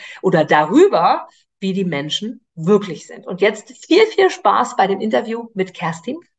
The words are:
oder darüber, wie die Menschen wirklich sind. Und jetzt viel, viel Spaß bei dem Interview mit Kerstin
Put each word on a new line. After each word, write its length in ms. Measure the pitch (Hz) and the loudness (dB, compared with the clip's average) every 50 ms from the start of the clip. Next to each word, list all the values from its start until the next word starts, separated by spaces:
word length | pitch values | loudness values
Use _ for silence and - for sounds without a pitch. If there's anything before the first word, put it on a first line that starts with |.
| - - - - - | -18 -20 -12 -4 -2
oder 200 | 190 175 160 151 | 2 2 2 2
darüber, 840 | - 165 151 156 151 202 302 381 403 - 175 175 202 277 349 - - _ _ _ _ _ - | 4 2 2 2 4 6 6 6 6 6 2 2 2 0 0 -4 -12 _ _ _ _ _ -8
wie 140 | 196 190 180 | -6 -4 -2
die 120 | 196 190 | -2 -4
Menschen 560 | 180 156 143 147 151 143 - 208 226 262 - _ _ - | -4 -4 -6 -6 -6 -6 -6 -8 -8 -12 -14 _ _ -14
wirklich 500 | 165 160 175 214 196 202 180 160 - - | -6 0 2 2 2 2 -2 -12 -12 -14
sind. 220 | - - - - | -18 -20 -16 -12
Und 140 | - 190 180 | -10 -4 0
jetzt 300 | 196 220 - - - - - - - | 0 0 0 -2 -14 -20 -20 -12 -2
viel, 200 | - 330 403 440 | 2 4 4 4
viel 240 | 427 - 403 381 370 | 2 2 2 2 2
Spaß 440 | - - - 208 196 - 247 - - | 2 0 0 0 2 2 0 -2 0
bei 120 | - 202 | -2 0
dem 120 | 190 196 - | 0 0 -2
Interview 500 | 226 220 233 240 220 220 226 233 233 - - | -4 -2 -2 -2 -2 -4 -8 -10 -10 -12 -6
mit 220 | 190 185 185 - | -6 -6 -6 -6
Kerstin 420 | - 175 160 160 - - 240 294 339 - _ _ | -10 -8 -8 -8 -8 -10 -12 -12 -12 -14 _ _